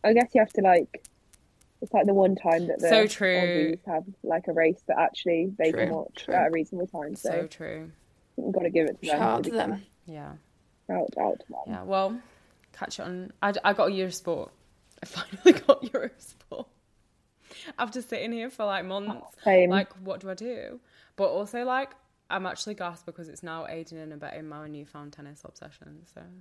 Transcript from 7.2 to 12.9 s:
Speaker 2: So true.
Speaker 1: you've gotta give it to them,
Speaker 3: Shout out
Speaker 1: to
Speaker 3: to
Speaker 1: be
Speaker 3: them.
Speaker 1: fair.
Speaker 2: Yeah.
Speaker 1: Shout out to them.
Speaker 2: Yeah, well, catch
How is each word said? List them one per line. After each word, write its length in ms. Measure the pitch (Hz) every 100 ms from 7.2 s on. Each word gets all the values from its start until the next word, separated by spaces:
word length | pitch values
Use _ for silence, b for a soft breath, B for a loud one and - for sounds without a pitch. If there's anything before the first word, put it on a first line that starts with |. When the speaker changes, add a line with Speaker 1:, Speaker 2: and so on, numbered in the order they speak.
| -
Speaker 2:
So 160 | 165 160
true. 440 | - 160 156 160 156 _ _ _ -
Speaker 1:
you've 160 | -
gotta 160 | 185 175
give 160 | 165 156
it 120 | -
to 60 | 156
them, 120 | 151
Speaker 3:
Shout 40 |
out 140 | 226 226
Speaker 1:
to 40 |
Speaker 3:
to 60 | 185
Speaker 1:
be 60 | 226
Speaker 3:
them. 140 | -
Speaker 1:
fair. 100 | 202 - _ -
Speaker 2:
Yeah. 260 | 156 143 151 _ _ _ _ -
Speaker 1:
Shout 220 | 185 - -
out 220 | 101 -
to 60 | -
them. 100 | - -
Speaker 2:
Yeah, 160 | 180
well, 360 | 185 190 196 240 b b b _ _
catch 260 | - -